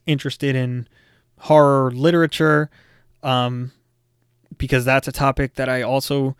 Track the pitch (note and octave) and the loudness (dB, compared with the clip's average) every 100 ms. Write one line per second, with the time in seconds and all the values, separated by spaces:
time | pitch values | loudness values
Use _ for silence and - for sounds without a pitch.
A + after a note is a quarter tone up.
0 | - D3 C#3 - C#3 C3+ B2+ B2 A#2 _ | -4 -2 -4 -6 -2 -2 -2 -6 -10 _
1 | _ _ _ _ - D3+ C#3+ C#3 C3 B2 | _ _ _ _ 2 6 6 4 0 0
2 | D#3 F3 D#3+ - D#3 D3+ D3+ _ _ _ | 2 2 0 0 2 2 0 _ _ _
3 | _ _ C3+ B2+ B2 B2 B2+ - _ _ | _ _ -4 -2 -2 -4 -10 -14 _ _
4 | _ _ _ _ - - C3 C3 B2 C3+ | _ _ _ _ -18 -10 -2 0 2 0
5 | - - C#3 C3 C3+ - C3 B2+ A#2 C3+ | 0 -2 -2 0 -4 -4 -4 -4 -2 -2
6 | - C#3+ C3+ | -2 -2 -2